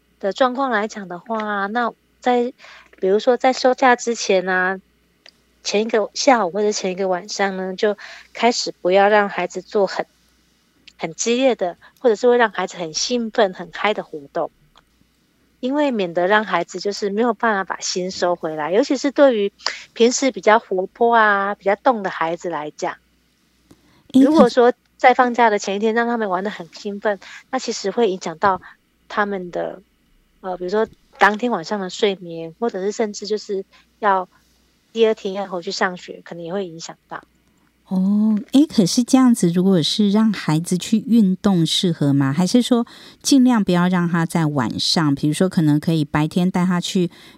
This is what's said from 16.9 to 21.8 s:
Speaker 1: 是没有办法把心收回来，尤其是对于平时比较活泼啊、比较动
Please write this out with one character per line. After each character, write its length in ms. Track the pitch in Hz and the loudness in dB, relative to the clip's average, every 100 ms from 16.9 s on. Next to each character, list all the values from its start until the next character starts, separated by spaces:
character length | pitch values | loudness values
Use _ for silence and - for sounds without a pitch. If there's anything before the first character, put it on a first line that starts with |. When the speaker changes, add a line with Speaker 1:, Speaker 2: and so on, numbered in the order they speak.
Speaker 1:
是 160 | 202 202 | -4 -4
没 140 | 202 | 0
有 100 | 240 | -2
办 220 | 214 233 | 0 -2
法 100 | 196 | -2
把 160 | 185 - | -4 -8
心 300 | - 185 185 | -6 -6 -6
收 260 | - 180 175 | -4 -2 -2
回 180 | 160 | -6
来， 160 | 156 151 | -6 -2
尤 140 | 202 | 0
其 140 | 285 269 | 0 -2
是 120 | 277 | -2
对 280 | 302 277 220 | 2 4 4
于 120 | 202 - - - - | -2 -6 -10 -10 -12
平 180 | - 240 | 0 2
时 180 | - 262 | 2 -2
比 120 | 196 | 0
较 160 | 214 220 | 2 2
活 280 | - 190 196 | 2 -4 -4
泼 280 | - 233 233 | -2 2 4
啊、 380 | 214 202 196 | 4 2 -2
比 100 | 202 | -4
较 100 | 196 | -2
动 260 | 208 | 0